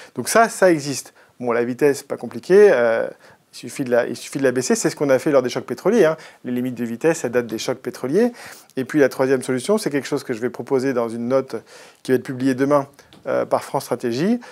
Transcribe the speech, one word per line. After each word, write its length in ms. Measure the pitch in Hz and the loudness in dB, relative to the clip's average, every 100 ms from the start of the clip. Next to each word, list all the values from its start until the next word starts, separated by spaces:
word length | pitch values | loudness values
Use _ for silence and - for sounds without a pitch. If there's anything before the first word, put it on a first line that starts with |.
| - | -14
Donc 140 | - 117 | -10 0
ça, 220 | 220 175 | 2 2
ça 200 | - 190 | 4 4
existe. 440 | 160 139 127 - - _ - | 4 0 -8 -10 -20 _ -8
Bon, 120 | 123 | -2
la 120 | 113 | -2
vitesse, 380 | 120 120 147 139 | -2 2 2 0
pas 160 | - 123 | -4 -10
compliqué. 500 | 120 117 - 190 202 | -10 -10 2 6 8
Euh, 380 | 131 120 113 120 - - _ _ | 6 4 2 -2 -8 -20 _ _
il 20 | - | -18
suffit 260 | 123 - | -12 -8
de 80 | 127 | 0
la, 160 | 120 - | 0 0
il 80 | |
suffit 240 | 123 - 147 | -4 -8 -2
de 60 | |
la 80 | 135 | 0
baisser. 220 | 127 - | 0 0
C'est 160 | 226 160 | 0 0
ce 40 | |
qu'on 140 | - 147 | -2 2
a 100 | 127 | 2
fait 120 | 165 | 4
lors 120 | 139 | 2
des 60 | 123 | 2
chocs 160 | 123 | -2
pétroliers, 400 | - 123 180 233 | -6 -4 0 4
hein. 140 | 156 160 - - | 4 2 -8 -14
Les 80 | 127 | -8
limites 220 | 123 127 | -4 -4
de 100 | 120 | -4
vitesse, 360 | 117 117 160 160 | -6 -2 0 0
ça 100 | 127 | -2
date 160 | 123 117 | -2 -2
des 120 | 113 | -4
chocs 200 | - 127 | -6 -6
pétroliers. 520 | 127 - 127 170 240 240 - - - - | -8 -8 -2 0 0 -2 -14 -20 -12 -8
Et 80 | |
puis 160 | 120 151 | -2 2
la 80 | 127 | 2
troisième 340 | - 131 135 | 2 0 0
solution, 360 | 123 127 123 214 | 0 -4 0 -2
c'est 100 | 151 | 0
quelque 180 | 143 - | -4 -4
chose 160 | - | -6
que 120 | - | -6
je 60 | 113 | -6
vais 100 | 120 | -6
proposer 420 | - 120 135 135 | -8 -2 0 0
dans 160 | 123 117 | -2 -2
une 200 | 117 120 | -4 -2
note 280 | 135 131 110 - - - _ | -2 -2 -8 -14 -20 -20 _
qui 100 | - | -2
va 40 | 127 | -2
être 60 | |
publiée 320 | 113 127 135 | -2 -4 -2
demain, 320 | 127 139 147 135 - _ - 139 | 0 2 2 0 -10 _ -14 -4
euh, 200 | 127 120 | -4 -2
par 180 | 127 | -4
France 200 | - 170 | -2 -6
Stratégie. 540 | - 120 123 117 185 240 - | -4 -4 -4 -2 0 -2 -4